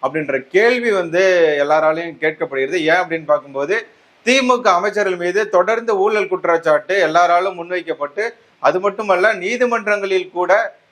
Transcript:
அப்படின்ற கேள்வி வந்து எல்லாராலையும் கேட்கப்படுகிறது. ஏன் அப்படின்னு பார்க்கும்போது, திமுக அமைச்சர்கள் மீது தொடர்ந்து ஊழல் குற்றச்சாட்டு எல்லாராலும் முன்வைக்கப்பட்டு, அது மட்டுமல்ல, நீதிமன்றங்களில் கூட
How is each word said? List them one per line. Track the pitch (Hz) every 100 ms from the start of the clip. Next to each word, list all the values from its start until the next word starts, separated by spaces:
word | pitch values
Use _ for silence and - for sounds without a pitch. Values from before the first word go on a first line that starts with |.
அப்படின்ற | 135 156 143 135
கேள்வி | - 185 233 247 240
வந்து | 196 170 170 190 180 160 147
எல்லாராலையும் | 143 156 156 160 170 151
கேட்கப்படுகிறது. | 156 156 165 135 135
ஏன் | 175 156
அப்படின்னு | 175 175 160
பார்க்கும்போது, | 147 147 139 135 147 220 214 _ _ _
திமுக | 226 262 254 247
அமைச்சர்கள் | 208 175 202 202 196 180
மீது | 175 190 214
தொடர்ந்து | 185 185 226 233 202
ஊழல் | 208 214 190
குற்றச்சாட்டு | 185 175 165 160 147 - 196
எல்லாராலும் | 156 165 175 175 190 180
முன்வைக்கப்பட்டு, | 170 180 165 160 190 202 226 - _ _
அது | 139 175
மட்டுமல்ல, | 202 196 208 180 214
நீதிமன்றங்களில் | 202 180 240 247 233 208 202 196 190 180
கூட | 175 175 202 220 - _